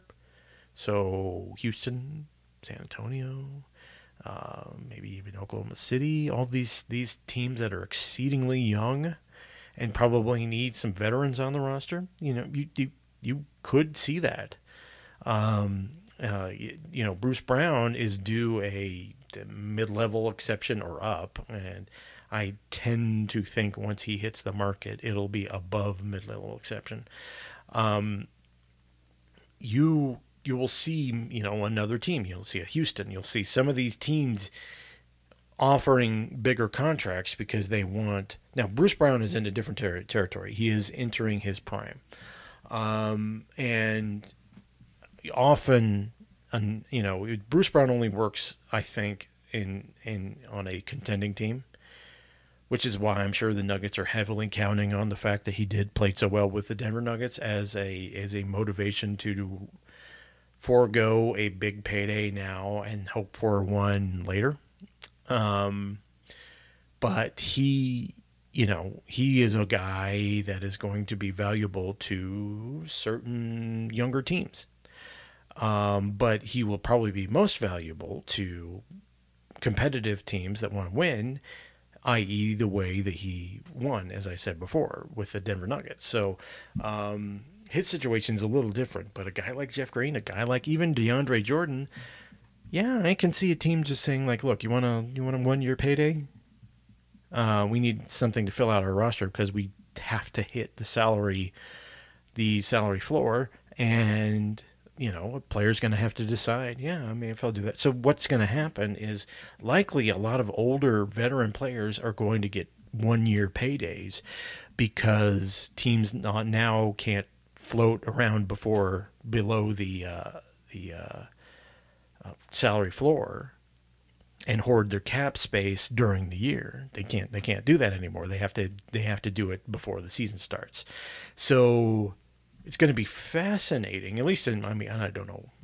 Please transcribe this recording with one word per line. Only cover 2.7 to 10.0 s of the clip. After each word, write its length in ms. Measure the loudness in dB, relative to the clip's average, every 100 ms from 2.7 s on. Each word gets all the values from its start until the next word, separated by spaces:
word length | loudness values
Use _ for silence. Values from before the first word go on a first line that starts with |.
| -12
Antonio, 840 | -12 -10 -6 -6 -6 -8 -10 -14 -18 _ -20 -20 -20 -18
uh, 480 | -14 -12 -12 -12 -14 -14 -14
maybe 220 | -14 -12 -12
even 200 | -12 -12
Oklahoma 400 | -10 -8 -8 -8
City, 540 | -2 0 2 0 0
all 160 | 0 0
these, 380 | -2 -2 -6 -6
these 280 | -4 -4 -8 -8
teams 340 | -4 -4 -2
that 140 | -2
are 100 | -4
exceedingly 760 | -4 -4 -4 -2 0 2 2 2
young 560 | 2 2 2 0 -2 -6 _ -20 -20 -20 -18 -6
and 140 | -4
probably 520 | 4